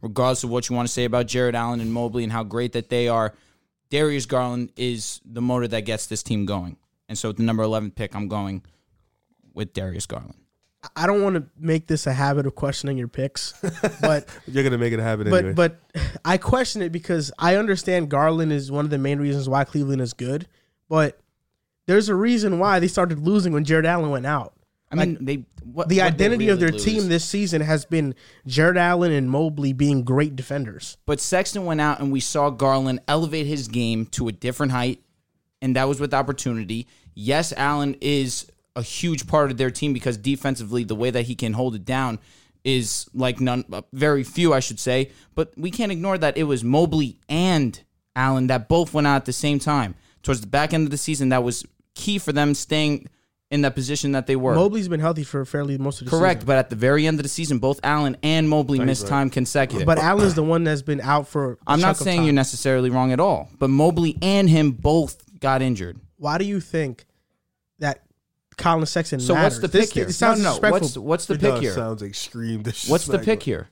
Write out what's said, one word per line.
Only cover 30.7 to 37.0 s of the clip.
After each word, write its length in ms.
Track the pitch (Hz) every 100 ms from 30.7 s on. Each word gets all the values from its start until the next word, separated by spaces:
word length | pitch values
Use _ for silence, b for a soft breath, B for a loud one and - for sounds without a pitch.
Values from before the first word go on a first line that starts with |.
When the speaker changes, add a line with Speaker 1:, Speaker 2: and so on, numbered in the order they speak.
| - - -
Speaker 1:
But 160 | - 143
Sexton 440 | - 180 190 208
went 160 | 175 160
out, 200 | 151 143
and 120 | 143
we 80 | 135
saw 300 | - 156 143
Garland 500 | 123 135 135 135 127 -
elevate 380 | 151 165 156 143
his 220 | 151 117
game 380 | 117 117 113 113
to 220 | - 120
a 40 |
different 400 | 101 123 127 143
height, 300 | 127 123 - _ _ _ _ _ _
and 120 | 131 127
that 120 | 135
was 100 | 135
with 140 | 143
opportunity. 720 | 135 127 135 131 113 98 113 120 b